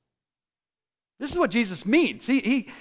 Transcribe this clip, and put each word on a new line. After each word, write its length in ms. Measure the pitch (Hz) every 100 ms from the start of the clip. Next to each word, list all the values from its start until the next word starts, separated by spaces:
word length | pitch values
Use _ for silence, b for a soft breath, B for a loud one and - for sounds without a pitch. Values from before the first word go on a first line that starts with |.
| _ _ _ _ _ _ _ _ _ _ _ _
This 100 | 277
is 60 | 349
what 140 | 277
Jesus 340 | 208 214 170 185
means. 400 | 294 262 110 -
He, 140 | 262
he, 300 | 208 269 - B